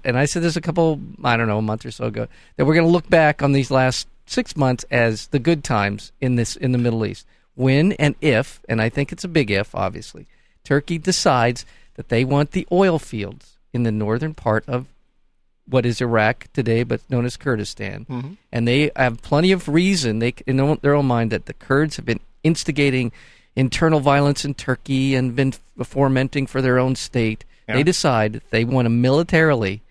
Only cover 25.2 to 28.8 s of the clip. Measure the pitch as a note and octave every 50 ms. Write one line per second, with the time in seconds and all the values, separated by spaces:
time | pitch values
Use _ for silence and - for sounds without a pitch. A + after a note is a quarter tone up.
25.2 | B2+ B2+ A#2 B2+ C3+ C3+ B2 - - _ _ - - - - C3+ C#3 C3+ C3 B2+
26.2 | C3 C3+ - C#3+ C3+ B2+ - B2+ C3 B2+ B2 B2+ B2+ C3 C3 - - - - B2+
27.2 | A2+ A2 A2 - - - - _ _ - A2 B2+ D3 E3 F3+ - - D#3+ B2+ A2+
28.2 | G#2+ G#2+ G#2+ - - _ - A2+ A#2 A#2+ C3 C3